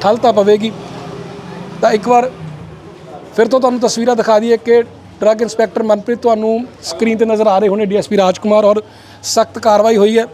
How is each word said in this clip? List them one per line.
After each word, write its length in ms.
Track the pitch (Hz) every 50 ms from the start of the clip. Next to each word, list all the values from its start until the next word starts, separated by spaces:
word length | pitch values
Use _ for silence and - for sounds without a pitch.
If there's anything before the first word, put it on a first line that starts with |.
ਠੱਲ 160 | - 196 226 240
ਤਾਂ 160 | - 247 208
ਪਵੇਗੀ। 380 | 208 196 208 208 214 208 226 208 - - - - - - - - - - - - - - - - - - - - -
ਤਾਂ 100 | 214 226
ਇੱਕ 160 | 233 214 - 240
ਵਾਰ 220 | 247 240 247 254 - - 160 156 151 - - - - - - - - - - - - - - - -
ਫਿਰ 120 | - 226 226
ਤੋਂ 120 | 262 262
ਤੁਹਾਨੂੰ 200 | 254 254 247 240
ਤਸਵੀਰਾਂ 360 | 240 220 - 226 233 240 240
ਦਿਖਾ 240 | 220 208 220 220 214
ਦਈਏ 180 | 220 233 233 220
ਕਿ 240 | - 233 233 240 233 - - - - - - -
ਡਰੱਗ 200 | 208 214 220 220
ਇੰਸਪੈਕਟਰ 420 | 233 214 - - 220 214 - 226 220
ਮਨਪ੍ਰੀਤ 360 | 214 208 208 196 - 240 -
ਤੁਹਾਨੂੰ 400 | - 240 226 214 214 220 226 226 247 - - - -
ਸਕਰੀਨ 340 | - - - 233 226 220 214
'ਤੇ 80 | 233
ਨਜ਼ਰ 220 | 220 220 208 220 214
ਆ 100 | 190 196
ਰਹੇ 100 | 214 202
ਹੋਣੇ, 160 | 190 214 220
ਡੀ 120 | 190 202 208
ਐਸ 100 | - -
ਪੀ 100 | 208 196
ਰਾਜਕੁਮਾਰ, 480 | 190 185 185 - - 208 214 214 214
ਔਰ 160 | 202 208 214 214 - - - - - - - -
ਸਖਤ 340 | - - 226 220 220 - 226
ਕਾਰਵਾਈ 380 | - 226 208 208 208 226 226 202
ਹੋਈ 200 | 202 214 226 226
ਹੈ। 80 | 226 233